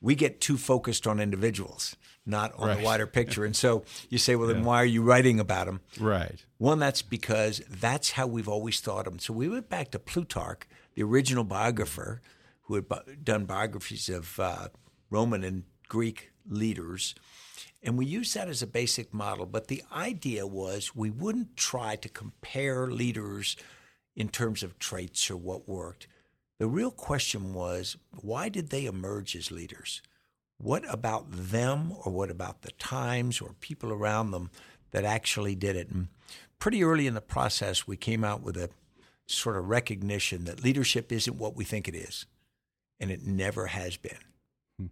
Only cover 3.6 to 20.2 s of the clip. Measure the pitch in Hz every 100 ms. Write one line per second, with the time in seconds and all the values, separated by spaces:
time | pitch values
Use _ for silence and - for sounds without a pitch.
3.6 | 123 110 - - - 120 - 123 113 113
4.6 | 117 120 123 113 117 123 127 113 98 92
5.6 | 92 95 - - 107 98 82 - - _
6.6 | 123 156 139 - - 117 - 110 107 104
7.6 | - 95 113 139 - - 131 117 110 104
8.6 | 113 107 - 101 101 85 - 113 147 240
9.6 | 233 180 135 - - 175 165 - 82 87
10.6 | - - _ - 104 127 131 127 107 95
11.6 | 110 113 101 - - 113 - - - _
12.6 | - 107 92 101 - 143 147 107 95 95
13.6 | 107 101 - 107 - 92 82 - 92 87
14.6 | 87 - - _ _ 104 117 107 95 92
15.6 | 92 _ _ 110 117 110 - _ - 101
16.6 | 110 95 85 92 - - - - - -
17.6 | - _ - 120 135 190 233 214 185 131
18.6 | 120 120 120 - 113 107 101 101 92 110
19.6 | - 135 - - 208 196